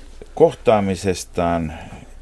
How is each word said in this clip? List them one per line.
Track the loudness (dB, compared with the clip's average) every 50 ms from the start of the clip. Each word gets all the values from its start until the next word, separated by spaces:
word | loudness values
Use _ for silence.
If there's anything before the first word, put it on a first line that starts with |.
| -20 -20 -20 -20 -18 -6 2
kohtaamisestaan | 4 4 4 4 2 2 2 4 4 2 0 -2 -2 -2 -4 -4 -4 -6 -8 -4 -2 0 0 0 -2 -2 -6 -8 -12 -16 -18 -18 -20 -20 -20 -20 -18